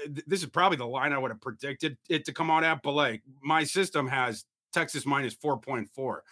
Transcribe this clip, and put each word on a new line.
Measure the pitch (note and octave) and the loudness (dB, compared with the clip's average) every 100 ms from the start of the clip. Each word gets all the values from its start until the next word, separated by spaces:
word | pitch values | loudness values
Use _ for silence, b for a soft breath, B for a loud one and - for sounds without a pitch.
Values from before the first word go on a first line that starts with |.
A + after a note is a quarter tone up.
th-, | D3+ C#3+ D3+ | -10 -8 -4
this | F#3+ | -4
is | D#3 | -2
probably | E3 F#3 D3+ | 2 2 2
the | A#2+ | -2
line | C3 C#3+ | -2 0
I | C#3+ | 0
would | C3 | -2
have | A2 | -4
predicted | B2+ A2 C#3 C3+ D#3 C3 - | -10 -8 -8 -4 -4 -4 -2
it | D#3+ D3+ | -2 -2
to | |
come | C#3+ D#3+ | -2 2
out | D#3+ D#3+ | 4 4
at, | D#3 | 2
but, | C#3+ | 0
like, | C#3+ C3+ A2 - C3+ | 2 2 0 -10 -10
my | C#3 D#3 | 0 2
system | D3 F#3 F#3 D#3 C3 | 2 0 0 0 0
has | C3+ B2 A2 - _ - | 0 0 -2 -10 _ -4
Texas | F3 D#3+ C#3+ C#3+ | -2 -2 -2 0
minus | C#3 B2+ | 0 0
four | - D3+ B2+ | -2 -2 -2
point | C3 B2 G#2+ - | -2 -6 -6 -6
four. | C3 F2 - | -6 -6 -10